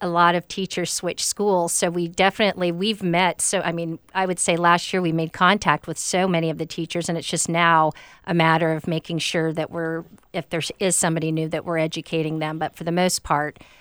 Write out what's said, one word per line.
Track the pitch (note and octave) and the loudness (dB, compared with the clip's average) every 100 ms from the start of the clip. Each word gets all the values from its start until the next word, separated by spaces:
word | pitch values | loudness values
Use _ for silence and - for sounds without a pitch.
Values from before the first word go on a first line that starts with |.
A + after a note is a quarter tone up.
a | F#3 | -2
lot | E3+ F3 | 4 4
of | F3 E3+ | 4 -2
teachers | - F#3+ - E3+ | -8 -6 -4 -4
switch | - F3 - | -4 -6 -4
schools. | - - G#3 F#3 E3+ | -6 -2 2 2 2
So | - F3+ | 0 0
we | F3 E3+ | -2 -4
definitely, | F3 F#3+ - G#3 F3+ F3+ | 2 2 4 0 2 -2
we've | E3+ G#3 G#3 | 0 -2 0
met. | F#3 E3+ F3+ - | 0 2 2 0
So, | - G3 | -2 0
I | D#3+ | -2
mean, | E3+ E3 E3 _ | -4 -6 -8 _
I | F#3+ F#3 | -4 -2
would | F3 | -2
say | - E3+ | 0 4
last | F3 F3 - | 4 4 2
year | F#3+ | -2
we | F3 | 0
made | E3 D#3+ | 0 -2
contact | - F3+ G#3 E3+ D3+ - | 2 4 4 2 0 -2
with | D#3+ | -8
so | - F#3 F#3+ | -2 0 2
many | E3+ E3 | 2 0
of | D#3 | -4
the | D#3+ | -8
teachers, | - D#3+ E3+ E3 | -6 -6 -4 -4
and | E3 | -4
it's | - | -4
just | E3 - | -4 0
now | E3 E3+ E3 D#3 - - - - | 2 4 6 4 0 -16 -16 -2
a | |
matter | F3 D#3+ D#3+ E3 | 2 4 4 2
of | D#3 D#3+ | 0 -2
making | D#3+ - E3 | -4 -4 -4
sure | - F3 D#3+ | -2 0 -2
that | D#3+ D#3 | -2 -4
we're, | E3+ D#3+ E3 E3 - _ | -4 -6 -6 -10 -20 _
if | E3+ - | -10 -6
there | E3 - - | -6 -6 -2
is | F#3+ - | 0 2
somebody | F3 E3 D#3+ | 0 0 -2
new, | D#3+ D#3+ | -2 -2
that | E3 | -4
we're | - E3 | -4 -2
educating | D#3+ E3 - E3 D#3 D#3+ | -2 -4 -6 -4 -2 -4
them. | D#3 D#3 | -4 -4
But | D#3 | -6
for | - | -6
the | E3+ | -4
most | F3 F#3 - | 0 0 0
part, | - D3 D3+ - - _ | -2 0 -2 -8 -20 _